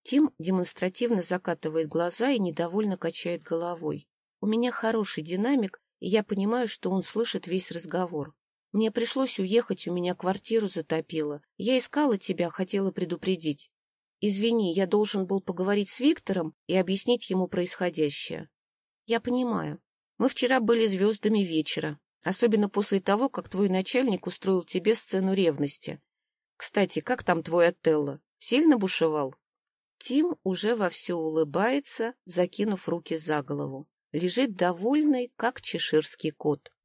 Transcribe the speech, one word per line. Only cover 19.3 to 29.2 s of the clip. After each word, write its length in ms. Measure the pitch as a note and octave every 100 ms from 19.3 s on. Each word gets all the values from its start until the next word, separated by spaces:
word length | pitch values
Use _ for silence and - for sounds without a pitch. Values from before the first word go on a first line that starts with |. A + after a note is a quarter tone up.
| B3 B3 G3 D3+ D#3 _ _ _ _
Мы 100 | B3
вчера 320 | - B3 C4
были 260 | A3+ A#3 A3
звездами 540 | F#3+ G3+ A3 A3 G#3+
вечера, 600 | F#3 D#3+ D3+ - D#3 D3 _ _
особенно 440 | E3 F#3+ A#3+ G#3 G3+
после 320 | G3+ G#3 G3
того, 300 | G3 G#3 C4+
как 200 | - -
твой 200 | F#3+ G3+
начальник 580 | F#3 F#3+ B3 C4 F#3 -
устроил 360 | - F#3+ F#3
тебе 320 | E3 F#3 F#3+ A3+
сцену 380 | - F#3+ F#3+
ревности. 680 | G3 F3 C#3+ C#3+ - - D3+ _ _ _ _ _ _
Кстати, 420 | - - F#3 D#3+
как 240 | D3+ B3
там 200 | - E3
твой 260 | D#3+ E3+ E3+
Отелло? 500 | F3+ E3 D3+ C#3+ C#3 _ _
Сильно 380 | - B3 E4 B3
бушевал? 580 | F#3+ - D#3+ D3+